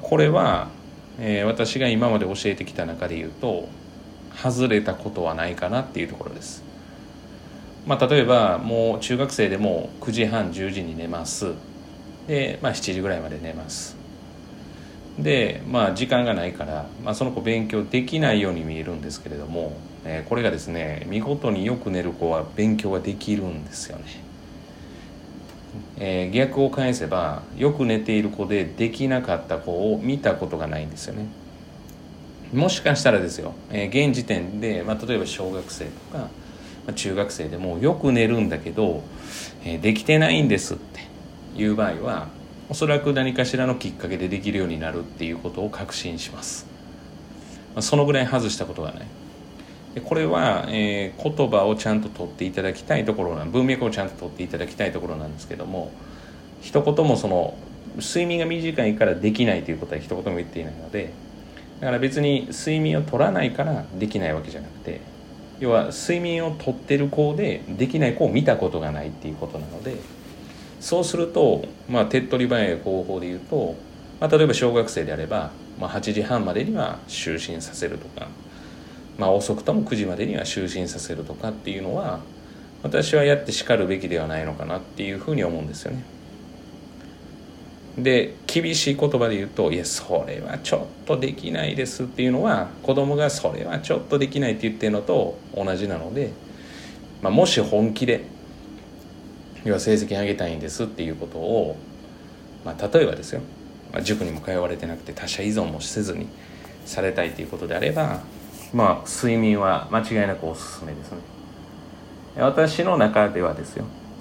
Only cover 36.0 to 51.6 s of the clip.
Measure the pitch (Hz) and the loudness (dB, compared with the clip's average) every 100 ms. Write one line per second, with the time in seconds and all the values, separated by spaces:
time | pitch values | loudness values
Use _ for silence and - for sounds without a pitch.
36 | - 80 78 - - - - - - 113 | -10 -8 -8 -10 -16 -16 -16 -12 -8 -4
37 | 104 95 101 - 78 85 92 85 131 - | -2 0 0 -2 -6 -4 -2 2 2 4
38 | 139 123 110 117 107 - - 82 104 80 | 4 6 6 4 2 0 -4 0 2 0
39 | - - - - - - 85 82 104 107 | -6 -14 -12 -12 -12 -10 -6 0 2 2
40 | - 156 156 - 131 101 - 92 - - | 4 6 6 6 6 4 0 -6 -10 -16
41 | - - - - - - 107 107 104 82 | -16 -16 -16 -16 -14 -2 2 2 2 0
42 | 120 92 78 - - - - 147 156 147 | -2 -4 -6 -12 -16 -18 -10 -2 2 4
43 | 147 135 131 127 127 127 127 127 95 - | 4 2 2 2 0 2 2 0 -2 -6
44 | 87 92 90 95 101 98 90 82 80 85 | -4 -2 -2 -2 0 0 0 -2 -4 -4
45 | 82 - 82 82 85 90 104 - 92 - | -8 -6 -6 -4 -6 -4 -4 -6 -8 -6
46 | 87 82 - - - - - - - - | -6 -6 -8 -10 -10 -10 -12 -16 -16 -16
47 | - - - - - - - - - 147 | -16 -18 -16 -16 -16 -18 -12 -4 4 6
48 | 143 139 127 131 113 - 85 82 78 - | 6 6 4 2 0 -2 -6 -4 -6 -8
49 | - - - - - - - - - - | -12 -14 -16 -16 -18 -18 -18 -18 -12 -10
50 | - 160 156 170 117 92 - 110 107 101 | -2 0 2 4 4 2 0 0 2 0
51 | 95 - - 151 123 107 | -2 -4 -4 2 4 6